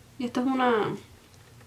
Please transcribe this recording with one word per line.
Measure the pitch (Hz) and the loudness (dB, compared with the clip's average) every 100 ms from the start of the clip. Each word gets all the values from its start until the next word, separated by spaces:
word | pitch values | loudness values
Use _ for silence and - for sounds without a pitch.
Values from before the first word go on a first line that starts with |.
| - - | -18 -8
Y | 247 | -4
esto | 247 | -2
es | 254 | 0
una, | 262 247 226 190 202 - - - - - - | 2 2 2 0 -6 -12 -20 -20 -20 -20 -20